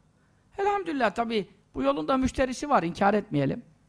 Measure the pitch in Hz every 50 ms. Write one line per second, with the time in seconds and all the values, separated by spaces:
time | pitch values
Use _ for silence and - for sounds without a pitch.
0 | _ _ _ _ _ _ _ _ _ _ - - 392 403 403 403 370 339 311 269
1 | 240 208 - 233 233 226 233 214 180 - - _ _ _ - - 262 277 277 302
2 | 302 302 269 262 262 247 - - 262 254 247 - - 294 277 208 165 170 170 -
3 | 202 202 208 208 202 - - 143 139 139 170 240 - - - _ _